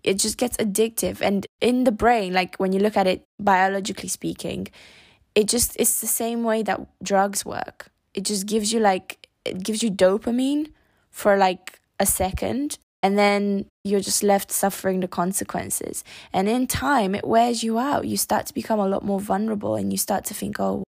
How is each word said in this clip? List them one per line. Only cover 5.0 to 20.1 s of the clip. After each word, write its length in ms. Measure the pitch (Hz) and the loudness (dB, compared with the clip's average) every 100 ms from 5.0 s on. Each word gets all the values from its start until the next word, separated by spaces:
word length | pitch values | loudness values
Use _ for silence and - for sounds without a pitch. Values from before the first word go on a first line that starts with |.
| - _ _ | -20 _ _
it 140 | 208 208 | 0 2
just, 280 | 240 - - | 0 -2 0
it's 220 | 240 - | 0 0
the 60 | 220 | -2
same 360 | - 233 233 | -4 -2 -2
way 180 | 226 220 | 0 0
that 180 | 202 190 - - | 0 -4 -6 -12
drugs 420 | 190 196 202 196 | 0 2 2 -2
work. 460 | - - - - - _ _ | -6 -8 -10 -12 -20 _ _
It 120 | - 196 | -8 -4
just 200 | 208 202 | -4 -2
gives 260 | 220 208 | 0 0
you, 80 | 226 | 4
like, 480 | 208 190 - - - _ - | 4 2 -4 -20 -20 _ -8
it 160 | 185 | -6
gives 220 | 196 220 | -4 -2
you 80 | 226 | 0
dopamine 800 | 190 185 208 240 240 269 294 311 - _ _ _ | 4 4 4 0 0 0 0 -4 -10 _ _ _
for, 260 | - 208 196 | -2 2 4
like, 460 | 190 185 - - _ - | 4 0 -10 -20 _ -2
a 60 | 196 | -2
second, 720 | - 185 - - 240 294 - _ - | 0 -2 -2 -4 -4 -6 -8 _ -2
and 180 | 196 202 | 0 4
then 460 | 202 202 202 196 - _ | 4 4 0 -2 -4 _
you're 160 | 196 202 | -2 -2
just 240 | 196 - | 0 0
left 300 | 202 196 - | 2 2 0
suffering 480 | - 196 - 190 185 | -2 -2 0 -2 0
the 60 | 185 | -2
consequences. 960 | - 180 196 196 - - - - - - - - | -2 -2 -2 -6 -8 -6 -6 -6 -10 -14 -20 -6
And 160 | 185 196 | -2 0
in 180 | 247 254 | 0 0
time, 480 | - 262 277 190 | -2 0 2 2
it 140 | 190 - | -2 2
wears 340 | 226 240 226 | 4 4 2
you 160 | 226 226 | -2 0
out. 300 | 277 - 214 | 0 -2 -2
You 80 | 202 | -4
start 300 | - 214 - | 0 -2 -2
to 80 | |
become 260 | - 220 214 | -8 -2 0
a 80 | 196 | 0
lot 160 | 196 | 0
more 160 | 202 196 | -2 -4
vulnerable, 560 | 208 196 220 208 208 214 | -2 -2 -2 -4 -2 -2
and 160 | 196 | -2
you 60 | 190 | -2
start 260 | - | -2